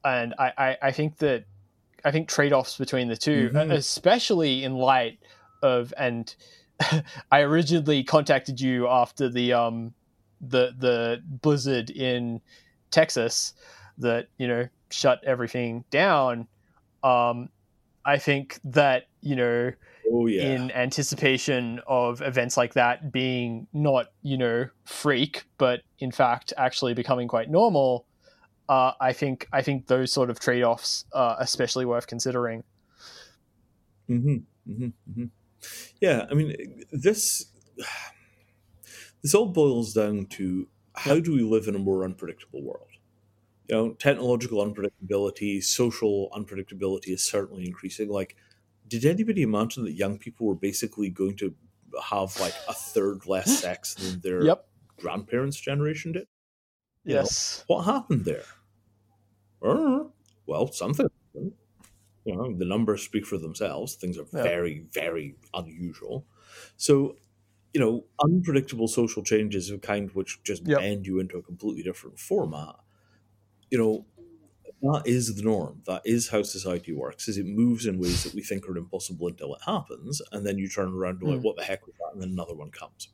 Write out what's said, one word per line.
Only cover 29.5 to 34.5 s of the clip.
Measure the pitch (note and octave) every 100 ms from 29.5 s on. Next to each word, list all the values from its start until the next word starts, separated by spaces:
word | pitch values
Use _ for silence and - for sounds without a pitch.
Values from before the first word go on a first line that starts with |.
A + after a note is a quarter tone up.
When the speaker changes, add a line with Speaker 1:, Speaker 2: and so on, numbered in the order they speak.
Speaker 1:
I | C#3
think | C3+ C#3 -
those | B2+ B2+
sort | - B2
of | A2+
trade-offs | - B2 A#2+ A#2 - - -
are | C3 A#2+ A2+
especially | B2+ - B2 - B2
worth | A#2+ -
considering. | A#2+ C3 B2 A#2+ A2+ - _ _ _ - - - _ _ _ _ _ _ _ -
Speaker 2:
Mm-hmm, | A#2+ C#3 C3+ -